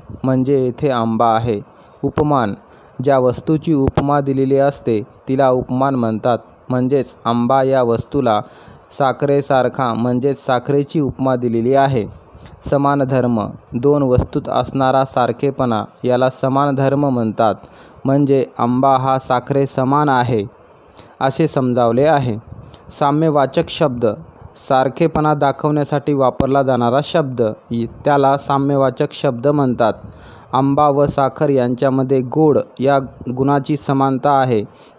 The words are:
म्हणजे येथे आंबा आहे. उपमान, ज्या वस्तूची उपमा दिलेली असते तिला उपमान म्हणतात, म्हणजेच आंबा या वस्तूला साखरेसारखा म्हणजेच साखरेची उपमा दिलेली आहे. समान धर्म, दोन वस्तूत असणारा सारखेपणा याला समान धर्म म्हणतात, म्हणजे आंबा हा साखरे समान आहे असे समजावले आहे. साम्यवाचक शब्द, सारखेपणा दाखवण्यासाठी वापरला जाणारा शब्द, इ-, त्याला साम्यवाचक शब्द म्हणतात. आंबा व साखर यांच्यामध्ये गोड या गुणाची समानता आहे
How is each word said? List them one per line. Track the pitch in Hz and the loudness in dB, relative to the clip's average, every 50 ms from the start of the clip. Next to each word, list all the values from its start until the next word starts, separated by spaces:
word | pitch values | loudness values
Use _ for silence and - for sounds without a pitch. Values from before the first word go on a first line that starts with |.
| - - - - - | -20 -20 -16 -8 -4
म्हणजे | 131 131 127 131 131 143 135 131 | -2 0 0 0 0 0 0 0
येथे | 127 117 - - 147 | -2 -4 -4 -4 -2
आंबा | 127 120 113 113 113 110 117 | -2 0 -2 -2 0 2 2
आहे. | 117 110 113 113 120 110 101 - - - - - - - - - | 2 2 2 0 -2 -4 -4 -6 -10 -20 -20 -20 -20 -16 -6 -6
उपमान, | 139 - - 151 151 147 135 117 101 98 - - - - - - - - - 123 | -4 -2 0 0 0 2 0 0 -2 -4 -6 -12 -20 -20 -20 -20 -20 -10 -4 0
ज्या | 139 139 131 | 2 2 4
वस्तूची | 127 127 120 - - - 160 151 - 175 156 | 2 2 0 -2 -2 -2 -2 -2 0 0 0
उपमा | 139 135 135 - - 143 139 143 147 | 0 0 0 -2 -2 0 0 0 0
दिलेली | 139 139 135 135 135 131 139 | 0 0 0 0 0 0 2
असते | 135 139 143 139 - - - 113 107 104 - - - - - | 2 2 2 0 -2 -4 -2 -2 -2 -4 -6 -16 -16 -6 -4
तिला | 131 131 139 131 | 0 2 2 2
उपमान | 127 127 120 - 127 127 131 139 139 | 2 0 -2 -2 -2 -2 0 0 0
म्हणतात, | 127 117 113 110 107 - 127 117 110 - - - - - - | 0 0 -2 -2 -2 0 0 -2 -2 -4 -10 -20 -18 -8 -4
म्हणजेच | 127 127 123 127 135 139 120 - - - - | -2 -2 0 0 0 0 -2 -2 -8 -8 -4
आंबा | 113 120 120 120 120 135 135 131 | -2 0 0 0 2 2 2 2
या | 135 135 135 127 | 2 2 2 2
वस्तूला | 117 117 113 - - - 143 131 117 107 104 - - - - - - - - - - - - | 2 0 -2 -2 -4 -4 -2 0 2 0 0 -2 -6 -14 -20 -20 -20 -20 -20 -20 -14 -4 -2
साखरेसारखा | 143 131 123 - 147 139 143 143 139 - 139 131 123 123 - - 131 120 113 | 0 0 0 0 0 0 0 0 0 0 0 2 2 0 -2 -2 -4 -2 -2
म्हणजेच | 113 117 123 123 123 123 143 135 - - | -2 -2 0 -2 0 0 -2 -4 -4 -2
साखरेची | - 127 123 123 - 143 143 143 139 - 165 | -2 -2 -2 0 0 0 0 0 -2 -2 -2
उपमा | 143 127 113 - 131 131 131 | -2 -2 -4 -4 -2 -2 -2
दिलेली | 123 120 120 113 117 113 123 135 | 0 -2 -2 -2 0 0 2 2
आहे. | 139 139 139 135 120 101 - - - - - - - - - - - - - | 2 2 2 2 -2 -4 -4 -10 -18 -20 -20 -20 -20 -20 -20 -20 -14 -6 -2
समान | 147 139 139 139 143 143 135 | -2 0 2 2 0 0 0
धर्म, | 127 135 131 120 123 120 110 101 104 - - - - - | 0 0 0 0 0 0 -2 -2 -4 -8 -14 -16 -10 -8
दोन | 120 123 143 147 147 143 | -2 0 2 2 2 2
वस्तूत | 127 123 123 - - - 147 143 - | 2 2 2 0 0 -4 -6 -6 -2
असणारा | - 127 120 - - 135 135 131 131 135 131 | -2 -2 -2 -2 -2 0 0 2 2 2 0
सारखेपणा | - - 131 123 117 117 - - 139 135 - 131 123 117 107 104 - - - - | 0 0 -2 0 0 -2 -2 -2 -4 -2 -2 -2 -2 -2 -2 -4 -8 -12 -8 -4
याला | 123 123 123 131 131 | -2 0 2 2 0
समान | - - - 135 131 139 143 143 139 | 0 -2 -2 0 0 2 0 0 0
धर्म | 127 139 135 139 139 143 143 | 0 0 0 0 0 0 0
म्हणतात, | 127 123 113 110 98 - 113 107 95 - - - - - - - - - - | 0 0 -2 -2 0 2 2 2 0 -2 -6 -20 -20 -20 -20 -20 -18 -6 -2
म्हणजे | 135 135 143 143 135 139 135 120 - - - | 0 2 2 2 2 2 2 0 -2 -4 -4
आंबा | 123 120 123 127 135 135 135 | -2 0 0 2 2 2 2
हा | 131 131 135 131 131 | 2 2 0 -2 -2
साखरे | - - 131 123 123 - 143 139 139 | 0 -2 -2 -2 -2 -2 -2 -2 -2
समान | 135 - - 131 127 139 147 151 147 | -2 -2 -2 -2 0 0 0 2 2
आहे | 135 127 123 113 127 110 101 117 - - - - - - - - - - - - - - | 2 0 0 0 0 -2 -4 -6 -10 -20 -20 -20 -20 -20 -20 -20 -20 -20 -20 -20 -10 -4
असे | 127 135 135 - 165 147 | -4 -2 0 0 -2 0
समजावले | - 143 131 123 123 127 120 117 113 123 143 | 0 0 0 0 2 2 2 2 2 2 2
आहे. | 156 156 143 131 123 107 107 - - - - - - - - - - | 2 2 2 0 -2 -4 -6 -10 -16 -20 -20 -20 -20 -20 -20 -20 -14
साम्यवाचक | - - 147 143 147 151 160 160 143 147 135 131 - 175 165 - | -6 -2 0 0 2 2 2 2 2 2 0 0 0 -2 -2 -2
शब्द, | - - 165 143 123 120 117 110 104 160 160 - - - - - - - - - | -2 -2 0 0 0 0 -2 -2 -2 -2 -10 -20 -20 -20 -20 -20 -20 -14 -4 0
सारखेपणा | 135 131 131 135 123 - 170 160 151 156 151 151 151 | 0 2 2 0 0 0 -2 0 0 0 0 0 0
दाखवण्यासाठी | 147 143 139 135 - - 151 151 151 143 - 151 143 135 - 147 | 2 0 -2 -2 0 -2 -2 0 0 -2 -2 -2 -4 -2 -2 0
वापरला | 139 131 123 120 - 139 131 135 139 135 | 2 2 0 0 0 0 2 2 2 2
जाणारा | 131 131 120 120 117 120 139 147 | 2 2 2 2 2 2 0 0
शब्द, | - - 170 151 131 127 120 120 107 110 - - - | 0 0 -2 -2 -2 0 0 0 -2 -2 -6 -10 -8
इ-, | 120 117 113 117 - - - | -6 -4 -4 -6 -8 -4 0
त्याला | 147 143 143 139 135 139 | 0 2 4 4 2 2
साम्यवाचक | 143 - - 143 139 139 139 143 139 135 131 120 - 151 143 - | 0 0 -2 -2 0 0 0 2 2 2 0 0 0 -4 -4 -4
शब्द | - - 143 123 117 120 | -4 -2 -2 -2 0 0
म्हणतात. | 143 147 147 139 127 120 113 120 107 98 - - - - - - - - - - - - | 0 2 2 2 0 0 2 0 0 0 -2 -8 -20 -20 -20 -20 -20 -20 -20 -16 -6 -2
आंबा | 127 139 139 139 143 151 147 | 0 0 2 4 4 4 4
व | 139 143 143 | 4 2 2
साखर | 143 - - 139 131 - - 156 147 | 0 2 0 0 0 0 0 0 2
यांच्यामध्ये | 139 131 123 123 127 113 147 135 131 135 131 127 139 131 | 2 2 2 0 -2 0 0 0 2 0 0 0 0 0
गोड | 127 123 113 151 156 151 135 110 - - - - | 0 -2 0 2 2 4 4 2 0 -4 -6 -4
या | 120 135 139 139 135 - - - - 123 123 | 0 2 2 0 0 -4 -12 -14 -10 -8 -4
गुणाची | 127 135 139 143 143 135 - 151 | -2 0 0 0 0 0 -2 -4
समानता | 139 - - 139 139 135 135 135 127 - 143 | -4 -2 -2 0 0 2 0 0 0 0 0
आहे | 143 135 131 131 120 107 101 - - - - - - | 2 2 2 2 0 -2 -2 -4 -10 -20 -20 -20 -10